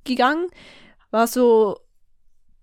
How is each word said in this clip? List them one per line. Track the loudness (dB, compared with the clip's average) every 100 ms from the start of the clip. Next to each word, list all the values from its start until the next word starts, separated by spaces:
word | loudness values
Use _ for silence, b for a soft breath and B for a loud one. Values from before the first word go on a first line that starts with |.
gegangen, | -6 -2 0 -2 -6 B B B B B B
war | -2 -2
so | 0 2 4 2 -4 _ _ _ _ _ _ _ _